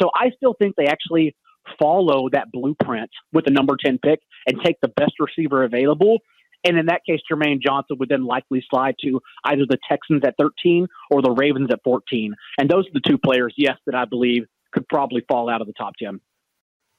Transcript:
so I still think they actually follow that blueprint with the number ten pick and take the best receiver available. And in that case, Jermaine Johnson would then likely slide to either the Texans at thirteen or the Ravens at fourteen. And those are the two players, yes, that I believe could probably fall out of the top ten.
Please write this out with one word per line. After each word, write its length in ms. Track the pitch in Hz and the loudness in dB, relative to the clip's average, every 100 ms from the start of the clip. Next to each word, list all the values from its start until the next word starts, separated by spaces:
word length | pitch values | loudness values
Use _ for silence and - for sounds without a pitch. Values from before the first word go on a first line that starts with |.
so 80 | - | 0
I 160 | - 247 247 | 0 -2 0
still 180 | 254 - | -2 2
think 160 | 202 190 | 0 2
they 100 | 143 | 0
actually 500 | 156 - 165 156 - _ _ - - | -2 -2 0 0 -2 _ _ -20 0
follow 500 | 151 180 175 135 131 | 2 4 2 2 0
that 200 | 139 113 | -2 -2
blueprint 600 | 127 135 151 135 113 117 - - | -6 -4 -2 -4 -4 -8 -14 -2
with 140 | 160 156 | 0 4
the 40 | |
number 260 | 139 135 135 | 2 2 0
ten 160 | 143 127 | 0 0
pick 220 | - 156 _ - - | 0 0 _ -6 -4
and 120 | 131 | 0
take 140 | 175 170 | -2 0
the 60 | 123 | -2
best 240 | - 151 - | 0 -2 0
receiver 440 | 147 - 151 135 | -4 -2 -2 0
available. 540 | 127 120 139 151 202 226 - _ _ _ | 0 2 0 4 4 2 -2 _ _ _
And 140 | 180 170 | 0 2
in 80 | 165 | 0
that 160 | 170 - | -2 -2
case, 120 | 156 - | -4 -4
Jermaine 320 | 156 147 139 | -2 0 0
Johnson 340 | 139 139 - 131 | -2 -2 -4 -6
would 120 | 131 | -2
then 140 | 139 127 | -2 -2
likely 360 | 123 - 131 - | -4 -4 -6 -2
slide 280 | 131 131 127 | 0 0 -2
to 180 | 139 131 - - | -4 -4 -6 -8
either 180 | 131 143 131 | -2 0 0
the 120 | 127 - | -2 -2
Texans 340 | - - 147 131 | -4 0 0 0
at 80 | - | 0
thirteen 500 | 147 - 175 170 185 - - | -2 0 2 2 0 -6 -2
or 120 | 143 | 2
the 80 | 127 | 2
Ravens 400 | 123 147 131 131 | 2 0 0 -2
at 100 | 117 | -2
fourteen. 520 | 131 123 - 120 107 104 - - | 0 -2 -2 -4 -4 -8 -8 -2
And 100 | 147 | 0
those 180 | 180 190 | 2 0
are 60 | |
the 80 | 143 | -2
two 160 | - 139 | 0 2
players, 360 | 143 127 120 - | 2 2 0 0
yes, 220 | 139 127 - | -2 -2 -6
that 80 | |
I 100 | 123 | -4
believe 400 | 120 123 123 120 113 _ _ | -4 -2 0 0 -4 _ _
could 140 | - - | -6 -2
probably 340 | 151 135 123 - | -2 -2 -4 -2
fall 220 | 123 120 | -2 -2
out 120 | 113 | -4
of 40 | 107 | -6
the 60 | |
top 200 | - 104 - | -10 -12 -10
ten. 220 | 101 101 _ _ _ _ _ _ _ | -12 -12 _ _ _ _ _ _ _